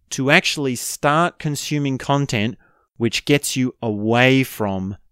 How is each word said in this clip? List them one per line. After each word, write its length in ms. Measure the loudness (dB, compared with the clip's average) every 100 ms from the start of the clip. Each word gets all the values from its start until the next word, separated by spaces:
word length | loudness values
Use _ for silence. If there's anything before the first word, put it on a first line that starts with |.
| -10
to 220 | -4 2
actually 440 | 2 2 -2 -2
start 640 | -4 -6 -2 2 2 0 -2
consuming 580 | -6 -6 -4 -2 -2 -2
content 600 | 0 0 0 0 -2 -4 _ _ _ -4
which 280 | -2 0
gets 300 | 2 2 0
you 200 | -2 -4 -4
away 600 | -6 -2 2 4 6 4
from 540 | 2 -2 -4 -2 -6 -10 _